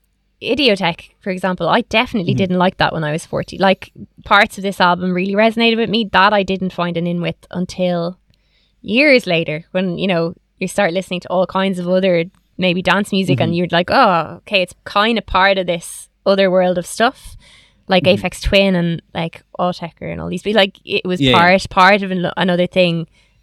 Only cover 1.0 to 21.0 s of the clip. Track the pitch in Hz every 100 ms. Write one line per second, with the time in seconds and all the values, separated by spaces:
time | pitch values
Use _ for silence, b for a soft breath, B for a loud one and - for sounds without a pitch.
1 | - _ 208 185 190 180 165 208 - 220
2 | 247 226 175 - 190 180 180 - 156 160
3 | 151 156 - 139 143 - 190 190 - -
4 | 202 _ - 202 220 - 196 185 180 180
5 | 185 180 196 196 226 220 233 226 233 226
6 | 202 185 196 208 185 190 185 - 175 170
7 | 175 175 170 - - 175 180 - 180 175
8 | 170 185 _ _ _ _ _ _ - 220
9 | 302 254 180 165 165 156 - 185 190 165
10 | 185 170 165 - _ - 185 - 196 180
11 | 180 180 - 180 185 - 196 180 175 185
12 | 190 170 170 _ _ - 180 175 180 185
13 | 202 190 180 131 165 170 175 170 185 240
14 | 233 170 156 - - 202 180 - - 202
15 | 214 226 - 190 196 190 175 165 - -
16 | - _ - 190 190 185 180 180 175 -
17 | 233 - - - b b b b - 185
18 | 180 196 180 - - 196 196 180 170 170
19 | - 175 165 - _ - 180 180 165 -
20 | 160 170 170 180 202 214 196 - - 202